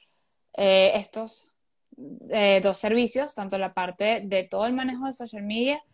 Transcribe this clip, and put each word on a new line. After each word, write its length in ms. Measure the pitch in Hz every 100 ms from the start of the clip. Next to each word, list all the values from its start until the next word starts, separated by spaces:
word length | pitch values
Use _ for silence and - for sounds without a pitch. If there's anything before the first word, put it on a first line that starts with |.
| _ _ _ _ _
eh, 380 | - 196 190 190 202
estos, 600 | 196 220 226 - - _ _ _ _ - 139 - -
eh, 300 | 220 202 196
dos 160 | 196 185
servicios, 580 | 214 226 233 254 196 -
tanto 220 | 196 190
la 160 | 185
parte 480 | 185 180 180 208 226 196
de 180 | 190
todo 220 | 185 190 226
el 80 |
manejo 320 | 254 262 254 269
de 80 |
social 300 | 262 233 214
media 380 | 202 220 254 294 -